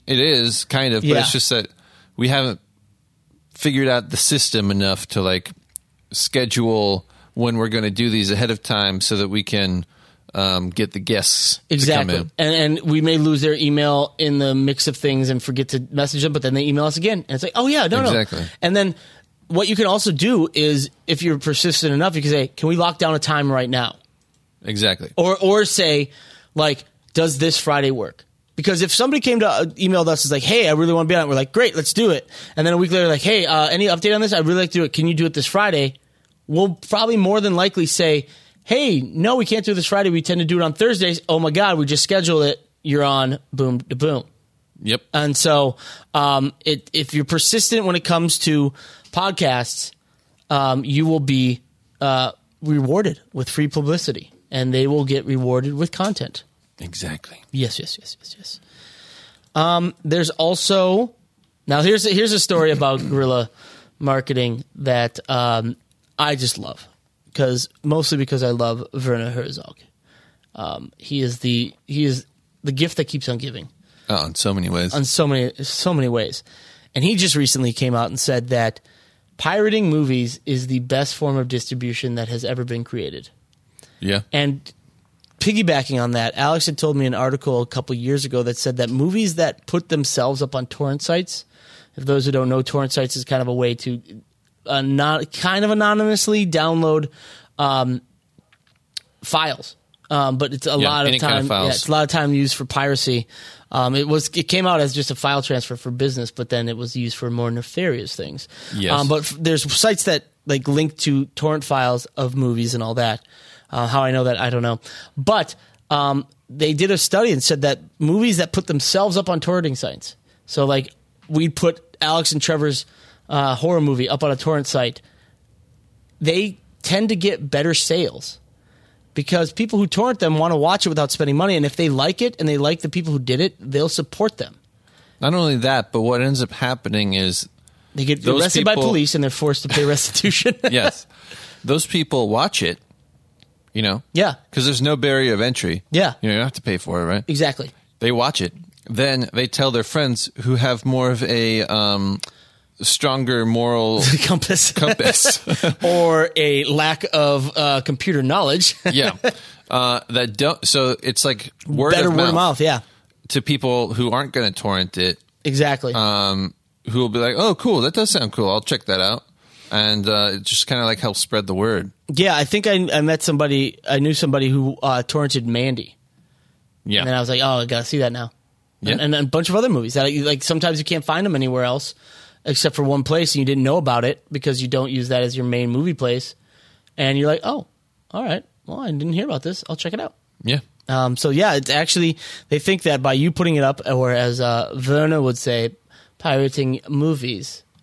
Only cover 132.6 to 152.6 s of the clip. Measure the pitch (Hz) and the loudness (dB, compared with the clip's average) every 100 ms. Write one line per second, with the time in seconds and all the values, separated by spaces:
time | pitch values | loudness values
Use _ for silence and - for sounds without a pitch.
132.6 | 143 170 156 180 160 147 127 127 185 - | 0 -2 -4 -4 -2 -2 0 0 -2 -4
133.6 | 131 139 156 - 151 - 214 - 131 - | -4 -2 -2 -2 -6 -2 -2 -4 -12 -16
134.6 | _ _ _ _ _ - 135 180 160 127 | _ _ _ _ _ -4 0 2 2 2
135.6 | 131 131 - 117 113 123 131 135 123 - | 2 0 0 0 0 2 0 0 -2 -2
136.6 | 127 123 110 104 101 95 92 87 - _ | -4 -2 -2 -2 0 0 0 -2 -8 _
137.6 | _ - _ 143 135 147 117 139 175 - | _ -20 _ -4 -2 0 0 2 2 2
138.6 | 214 214 131 160 147 156 139 - 151 139 | 2 2 2 2 0 0 -2 0 -2 -2
139.6 | 135 147 143 143 - - 202 - 247 247 | -2 0 2 2 0 0 0 2 0 0
140.6 | 262 123 - - - - - - - - | 0 2 0 -2 -12 -20 -20 -20 -20 -8
141.6 | 117 156 - 175 147 131 107 110 180 - | -2 -2 0 -2 0 0 0 2 0 0
142.6 | 85 - _ _ _ _ _ _ _ _ | -2 -4 _ _ _ _ _ _ _ _
143.6 | _ 107 107 104 - 160 196 139 _ 143 | _ -2 0 -2 -2 0 0 -2 _ -2
144.6 | 131 127 143 147 143 135 131 104 120 127 | 0 2 0 0 2 2 2 2 0 0
145.6 | 90 87 - 165 175 - 107 104 127 - | -2 -4 -2 0 0 0 -2 0 -2 -4
146.6 | - 90 - 87 82 98 - 143 151 - | -4 -4 -4 -4 -2 -2 -2 -2 -2 -2
147.6 | 123 - _ - 117 120 127 - 87 - | -10 -16 _ -4 -2 0 0 -2 -4 -8
148.6 | - _ - 117 139 131 123 110 127 - | -20 _ -8 -2 0 0 -2 -4 -4 0
149.6 | 139 117 107 156 139 117 - - 123 127 | 0 0 -2 -2 0 -2 -6 -4 0 2
150.6 | 131 117 131 131 127 120 127 117 113 110 | 2 0 0 0 0 0 0 0 0 0
151.6 | - 107 104 101 98 98 - - _ _ | 0 0 0 0 -2 -4 -8 -16 _ _